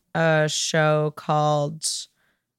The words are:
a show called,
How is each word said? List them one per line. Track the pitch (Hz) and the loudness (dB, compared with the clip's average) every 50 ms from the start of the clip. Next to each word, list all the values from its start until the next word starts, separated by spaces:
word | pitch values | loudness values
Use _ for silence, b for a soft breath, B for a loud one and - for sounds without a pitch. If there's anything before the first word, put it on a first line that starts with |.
| _ _ - | _ _ -2
a | 165 165 160 160 156 151 | 0 2 2 2 2 2
show | 151 - - - - - 160 156 151 151 151 151 151 147 | 0 -2 -4 -4 -2 0 2 2 2 2 2 0 -2 -4
called, | - - - 156 151 151 151 151 147 147 147 160 160 - - - - - - _ _ _ _ _ _ _ _ _ | -6 -4 -2 0 2 2 2 2 0 0 -4 -6 -6 -6 -6 -6 -6 -10 -14 _ _ _ _ _ _ _ _ _